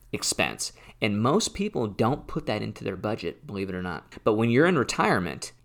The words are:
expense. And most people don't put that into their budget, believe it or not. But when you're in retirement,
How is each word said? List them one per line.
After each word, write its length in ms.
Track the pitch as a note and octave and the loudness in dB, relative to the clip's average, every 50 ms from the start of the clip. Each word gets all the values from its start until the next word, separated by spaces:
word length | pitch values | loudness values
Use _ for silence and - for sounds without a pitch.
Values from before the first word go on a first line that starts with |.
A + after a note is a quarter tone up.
| - - - | -12 -8 -8
expense. 600 | G#2+ - - - - F2+ B1 A1+ - - - - - - - - - | -4 -2 -2 0 0 0 0 -2 -4 -8 -8 -10 -12 -20 -20 -8 -2
And 220 | - A2 G2+ G#2 A2 | -2 0 2 2 4
most 320 | B2 D#3 G#3+ - - - | 4 4 4 2 0 -2
people 320 | - G3 G#3 - - A#2 | -4 -4 -2 -2 -2 -2
don't 400 | G#2 F#2 - A#2 A2+ D3 D3+ - | -2 0 2 2 2 2 0 -4
put 180 | - - - - | -6 -8 -6 -4
that 140 | - G#2+ G#2+ | -4 -4 -4
into 240 | A2 A2 A2 - - | -4 -6 -8 -8 -6
their 120 | G#2 G2 | -6 -6
budget, 500 | F#2 - G#2+ A2 - - E2 - - - | -4 -4 -4 -4 -4 -4 -6 -8 -8 -10
believe 240 | - G#2 G2 G2 F#2+ | -10 -6 -6 -4 -4
it 40 | F#2 | -4
or 80 | F2+ F2+ | -4 -4
not. 300 | F2+ E2 - - - - - - | -6 -6 -8 -10 -14 -14 -2 2
But 100 | A#2 G#2+ | 2 4
when 160 | G#2+ A#2 A#2 | 4 4 4
you're 160 | A#2 B2+ D#3+ | 6 6 6
in 120 | F3+ F#3 C#3+ | 6 4 2
retirement, 760 | A2+ - - - - G#3+ E3 G#2 F2+ D#2+ C#2 - - - - - | 2 0 0 0 2 2 2 2 0 -2 -6 -8 -12 -14 -16 -16